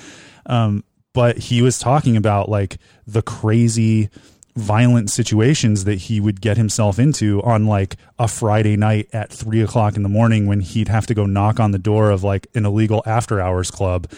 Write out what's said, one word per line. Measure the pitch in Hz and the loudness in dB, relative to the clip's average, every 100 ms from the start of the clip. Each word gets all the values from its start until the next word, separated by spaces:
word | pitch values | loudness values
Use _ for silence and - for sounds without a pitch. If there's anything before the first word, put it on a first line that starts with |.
| - - - - - | -20 -20 -20 -16 -4
Um, | 123 110 101 - _ _ | -2 0 -2 -6 _ _
but | 127 120 117 | 0 0 0
he | - 120 | -2 2
was | 127 117 | 2 2
talking | 120 147 131 113 | 0 0 2 2
about, | 104 101 98 | 2 0 0
like, | 104 98 - _ _ - | -2 -4 -8 _ _ -6
the | 107 | -4
crazy | - - 107 113 117 113 110 110 104 - - _ _ - | -4 -4 0 2 2 2 2 2 0 -6 -20 _ _ -8
violent | 104 107 123 120 101 | -2 2 4 4 0
situations | - 113 107 117 156 117 104 | -4 0 2 2 2 2 0
that | 95 101 | 0 -4
he | - 110 | -4 -2
would | 104 95 | -2 -2
get | 107 104 | -2 0
himself | 110 - 107 98 | 0 0 0 2
into | 139 143 107 101 | 0 2 0 0
on, | 117 110 107 | 0 0 2
like, | 101 98 - _ - | 0 -2 -8 _ -4
a | 117 | -4
Friday | - 113 107 107 104 | -2 0 2 2 2
night | 107 107 107 | 2 0 -2
at | 113 104 | -8 -8
three | - 110 110 | -10 -4 0
o'clock | 107 120 107 104 | 0 0 0 0
in | |
the | 98 | 0
morning | 101 117 110 101 | 2 2 2 2
when | 101 | 0
he'd | 92 110 101 | -2 -4 -2
have | 110 - | -2 -2
to | |
go | 107 101 | -2 0
knock | 98 104 110 | 0 0 0
on | 107 | 0
the | 98 | 0
door | 98 107 107 | 0 2 2
of, | 98 | 2
like, | 98 98 - 113 | 0 -4 -4 -4
an | 104 | -2
illegal | 104 110 107 - | 0 0 0 0
after | 110 - 104 | -2 -2 -2
hours | 90 92 92 | -2 -2 -4
club | - 95 90 87 | -4 -2 -2 -6